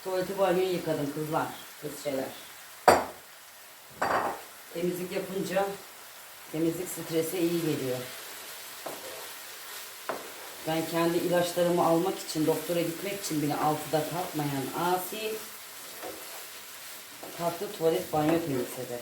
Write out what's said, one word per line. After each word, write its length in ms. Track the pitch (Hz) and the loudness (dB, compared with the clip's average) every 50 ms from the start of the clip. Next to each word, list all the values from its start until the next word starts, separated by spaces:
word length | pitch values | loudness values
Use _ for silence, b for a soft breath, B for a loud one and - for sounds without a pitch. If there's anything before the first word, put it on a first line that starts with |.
| - | -2
Tuvaleti, 340 | 190 185 185 180 180 196 190 | 0 0 0 2 0 2 4
banyoyu 340 | 196 185 175 185 185 185 | 6 6 6 6 6 4
yıkadım 400 | 180 165 - 160 151 139 143 139 - | 2 2 2 0 2 2 0 0 0
kızlar, 320 | 156 156 151 160 147 - - - - - - - - | -2 -2 0 2 0 0 0 -4 -10 -12 -14 -14 -10
kız 240 | 156 143 - - - | -8 -8 -8 -4 -4
şeyler. 240 | 147 135 131 127 117 - - - - - - - - - - - - - - - - - - - - - - - - - - - - - - - - - - - - - - - - - - - - - - - - - | -2 -2 -2 -2 -4 -8 -12 -14 -14 -14 -16 -16 -16 -16 6 10 10 10 10 6 -2 -8 -14 -16 -18 -18 -18 -18 -18 -18 -18 -18 -18 -18 -18 -18 -18 -6 -4 0 2 2 2 2 0 -4 -6 -10 -14 -16 -16 -16 -10 -6
Temizlik 380 | 170 175 175 - - 180 - | -2 -2 0 0 -2 -4 -2
yapınca 540 | 196 190 - - 185 190 160 - 180 196 196 196 - - - - - - - - - - - - - - - - | -2 -4 -4 -2 -2 -4 -2 2 2 2 2 2 -2 -8 -10 -14 -16 -16 -16 -16 -16 -16 -16 -16 -16 -16 -12 -6
temizlik 360 | - 156 165 165 147 - 180 - | 0 2 2 2 2 0 -4 -4
strese 500 | - 170 160 - 165 160 160 - 185 175 | -4 -6 -4 0 2 2 2 2 0 2
iyi 200 | 170 170 175 170 | 2 2 2 2
geliyor. 380 | 156 156 143 131 131 127 123 127 - - - - - - - - - - - - - - - - - - - - - - - - - - - - - - - - - - - - - - - - - - - - - - - - - - - - - | 2 2 0 0 0 -2 -2 -2 -4 -8 -10 -10 -10 -12 -12 -12 -12 -12 -12 -12 -12 -12 -12 -10 -8 -8 -8 -8 -10 -10 -10 -10 -10 -10 -12 -12 -12 -12 -12 -12 -12 -10 -10 -10 -10 -10 -12 -10 -6 -6 -6 -6 -6 -10 -10 -10 -12 -12 -12 -6 -2
Ben 200 | 156 160 165 160 160 | 0 0 0 0 2
kendi 280 | 165 165 170 170 170 175 | 2 4 4 4 4 4
ilaçlarımı 680 | 139 165 175 175 175 - - 175 175 175 175 175 - | 4 6 6 6 4 4 4 4 4 6 6 6 8
almak 320 | - 165 165 180 196 190 - | 8 6 6 6 2 0 -2
için, 280 | - - - 156 151 | -4 -2 0 4 4
doktora 340 | 156 156 - - - 175 170 | 4 4 2 2 0 2 2
gitmek 440 | 160 160 160 - 180 202 196 196 - | 2 0 -2 -4 -4 -4 -4 -4 -4
için 180 | - 160 147 | 0 0 2
bile 120 | 143 143 143 | 2 2 2
altıda 480 | - 160 151 156 147 - 135 151 151 151 - | 2 4 2 2 2 0 2 2 2 2 2
kalkmayan 840 | 151 170 147 - - 151 147 143 143 135 127 - - - 170 180 185 | 0 -2 -2 -2 -2 -2 0 0 0 0 -2 -2 -2 0 4 4 4
Asi 400 | 185 - - 208 220 220 214 220 214 - - - - - - - - - - - - - - - - - - - - - - - - - - - - - - - - - - - - - - - - | 2 2 -2 -4 -4 -2 -4 -4 -4 -6 -10 -12 -12 -12 -12 -12 -12 -12 -12 -10 -8 -8 -8 -8 -8 -10 -10 -10 -10 -10 -10 -12 -12 -12 -12 -12 -12 -12 -10 -12 -12 -12 -14 -12 -12 -12 -10 -6 -2
kalktı, 280 | 175 170 170 - 208 - - - | -2 -2 -2 -2 -6 -6 -2 2
tuvalet, 340 | 160 160 165 180 - - | 4 4 4 4 0 2
banyo 280 | 165 156 151 156 170 165 | 2 4 6 6 4 4
temizledi. 580 | 165 147 135 127 120 - - 127 123 120 120 120 | 2 2 0 0 0 -2 -4 -8 -6 -6 -6 -8